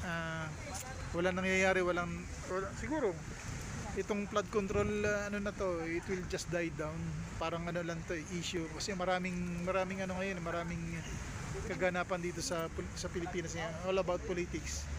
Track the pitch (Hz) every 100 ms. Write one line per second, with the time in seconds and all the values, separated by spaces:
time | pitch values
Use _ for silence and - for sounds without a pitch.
0 | 185 165 165 160 160 156 - - - -
1 | - 170 180 185 185 185 190 185 180 175
2 | 175 170 180 - - 185 196 - 220 302
3 | 226 160 - - - - - - - 196
4 | 185 208 202 208 190 214 196 202 202 208
5 | 208 208 208 202 202 202 190 170 165 170
6 | 175 185 170 185 - 170 165 147 156 160
7 | 165 156 165 - 165 165 170 175 170 165
8 | - 170 147 175 165 180 160 156 - 190
9 | 180 180 180 180 175 175 180 185 185 190
10 | 185 185 196 185 170 170 170 170 165 165
11 | 165 - - - - - - 170 180 180
12 | 170 180 175 165 156 170 165 190 180 -
13 | 175 185 170 175 165 165 165 165 185 190
14 | 180 175 - 180 180 160 - - -